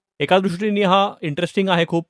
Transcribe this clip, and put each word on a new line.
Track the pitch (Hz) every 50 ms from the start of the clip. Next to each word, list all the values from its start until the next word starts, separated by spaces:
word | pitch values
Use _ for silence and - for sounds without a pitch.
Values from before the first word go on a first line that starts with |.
| _ _ _ _
एका | 147 - 180 190
दृष्टीने | 190 190 170 175 214 214 208 202 202
हा | 180 185 196 196 202 - -
इंटरेस्टिंग | - 156 143 180 175 - - 202 196 190
आहे | 180 170 170
खूप | - 170 170 170